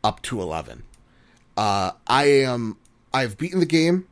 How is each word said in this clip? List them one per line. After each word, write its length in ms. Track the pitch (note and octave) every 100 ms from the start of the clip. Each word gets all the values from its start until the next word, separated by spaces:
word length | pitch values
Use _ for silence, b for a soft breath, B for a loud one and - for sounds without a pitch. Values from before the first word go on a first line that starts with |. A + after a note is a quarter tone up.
up 160 | G#2+ -
to 180 | - A#2
eleven. 440 | F2+ D#2+ D2+ A#1 - _ b b b b b -
Uh, 360 | G#2 G2 F#2 - -
I 180 | B2+
am, 520 | C#3+ C#3 C3 B2 A2+ - _ _ _
I've 240 | C3 B2 G2+
beaten 240 | E3+ F#3
the 60 | E3
game. 400 | E3 E3 F3+ F#3